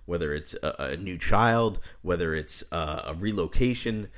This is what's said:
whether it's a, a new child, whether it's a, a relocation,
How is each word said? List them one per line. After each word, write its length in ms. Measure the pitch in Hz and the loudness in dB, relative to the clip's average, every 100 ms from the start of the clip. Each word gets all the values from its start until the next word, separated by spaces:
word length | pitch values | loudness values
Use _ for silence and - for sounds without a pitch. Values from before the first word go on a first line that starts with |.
| - | -6
whether 280 | 87 78 | -4 -2
it's 200 | 73 76 - | -4 -6 -6
a, 140 | 76 - | -4 -4
a 200 | 67 76 | -4 -6
new 200 | 95 85 | -6 -2
child, 640 | - 98 117 113 113 98 - - | 4 6 6 4 2 0 -6 -6
whether 320 | 90 85 85 78 | -2 0 0 -2
it's 280 | 76 - - | -4 -8 -6
a, 340 | 82 78 76 - | -4 -4 -4 -6
a 60 | 80 | -4
relocation, 920 | 104 101 85 - 123 120 120 110 101 | -2 -2 2 4 4 4 -2 -4 -6